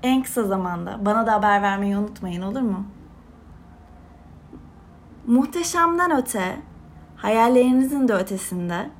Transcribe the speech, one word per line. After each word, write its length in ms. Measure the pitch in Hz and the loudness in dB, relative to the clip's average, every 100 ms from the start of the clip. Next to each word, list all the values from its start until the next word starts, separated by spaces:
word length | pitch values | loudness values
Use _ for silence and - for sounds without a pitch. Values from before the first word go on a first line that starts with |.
en 200 | 247 262 | 2 0
kısa 200 | 254 254 | 0 -4
zamanda 600 | 208 190 185 175 175 220 202 | -2 -2 -4 -6 -8 -4 0
bana 220 | 214 226 | 2 2
da 60 | |
haber 280 | 214 208 202 | 2 4 2
vermeyi 360 | 202 196 202 202 | 2 0 -2 -2
unutmayın, 440 | 208 - 185 175 | -4 -6 -8 -6
olur 200 | 190 240 | -6 -4
mu? 240 | 240 190 202 - - - - - - - - - - - - - - - - - - - - - - - - | -2 -4 -8 -14 -20 -20 -20 -20 -20 -20 -20 -20 -20 -20 -20 -20 -20 -20 -20 -20 -20 -20 -20 -20 -20 -16 2
Muhteşemden 840 | 240 277 349 339 349 339 339 359 | 2 2 -2 -4 2 2 2 2
öte, 480 | 302 254 214 185 - - - - - - - | 0 0 -4 -4 -6 -14 -20 -20 -20 -20 -8
hayallerinizin 920 | 202 226 240 254 247 254 262 285 254 | -2 2 4 6 6 4 2 0 2
de 60 | |
ötesinde 760 | 202 190 190 - 180 175 175 294 - | 0 -2 -6 -6 -6 -4 -4 -6 -12